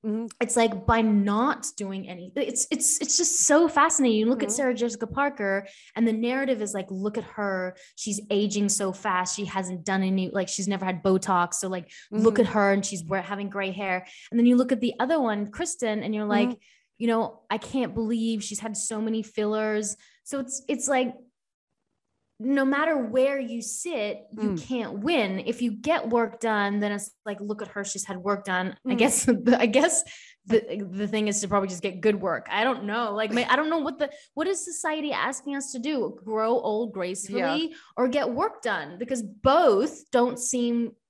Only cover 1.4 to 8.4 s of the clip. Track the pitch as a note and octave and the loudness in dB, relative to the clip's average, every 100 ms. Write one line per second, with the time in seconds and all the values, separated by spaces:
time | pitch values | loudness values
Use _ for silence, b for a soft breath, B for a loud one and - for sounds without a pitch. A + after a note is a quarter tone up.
1.4 | B3+ - - - G3 F#3+ - F3+ F#3 A3+ | 0 0 -6 -8 -8 -8 -10 -12 -10 -4
2.4 | - A#3+ - - - - D4 - F4 - | -4 -2 -2 0 0 0 0 0 2 2
3.4 | - D4 E4+ D4 D#4 D#4+ C4 G#3+ A3 B3 | 4 6 6 4 4 4 4 4 2 2
4.4 | G3+ A3+ C4 A3 A#3 G#3 A#3 - C#4+ C#4 | 0 0 0 0 -2 -4 -6 -2 -2 0
5.4 | G3+ G3 G3+ B B - A#3 A3 A#3+ B3+ | -2 -2 -4 B B 0 0 2 -2 0
6.4 | C4+ A#3+ G#3 G3+ F#3 F#3+ G3+ G#3+ G#3+ - | 0 -2 -2 -4 -6 -4 -4 -4 -8 -6
7.4 | G3+ F#3 F#3 F#3 B - - G3+ G#3 G#3 | -4 -2 -4 -8 B -12 -6 -6 0 0